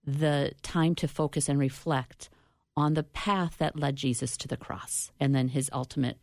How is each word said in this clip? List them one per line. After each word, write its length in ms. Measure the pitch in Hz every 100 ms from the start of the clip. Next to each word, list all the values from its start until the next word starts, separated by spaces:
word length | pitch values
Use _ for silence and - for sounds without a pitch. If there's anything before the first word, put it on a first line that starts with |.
the 460 | - 139 156 143 139 -
time 340 | - 170 160
to 120 | 170 156
focus 420 | - 151 151 147
and 100 | 143
reflect 680 | 135 - 165 135 123 - - _ _ _ _ -
on 160 | 151
the 100 | 156
path 540 | 156 - 208 196 170 -
that 200 | 156 151
led 160 | 143
Jesus 420 | 139 139 120 127 -
to 100 | -
the 100 | -
cross 540 | - - - - - _
and 160 | 139
then 120 | 139 127
his 200 | 131 131
ultimate 440 | 131 127 147 123 -